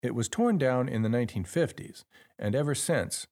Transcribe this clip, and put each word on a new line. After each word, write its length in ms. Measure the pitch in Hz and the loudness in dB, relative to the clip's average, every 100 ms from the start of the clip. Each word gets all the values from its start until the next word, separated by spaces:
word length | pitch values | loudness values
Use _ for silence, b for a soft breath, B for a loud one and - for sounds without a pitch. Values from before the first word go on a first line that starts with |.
It 120 | 123 | -2
was 160 | 120 113 | -2 -2
torn 260 | - 240 202 | 0 2 4
down 320 | 135 127 131 | 4 2 0
in 140 | 110 | 0
the 80 | 110 | 2
nineteen 340 | 120 117 104 | 2 0 -2
fifties, 640 | 87 - 156 - - - - b b b | -2 0 0 -2 -14 -16 -20 b b b
and 160 | 104 | -2
ever 200 | 120 147 | 0 0
since 520 | 139 - 151 95 - - | -2 0 0 0 -6 -10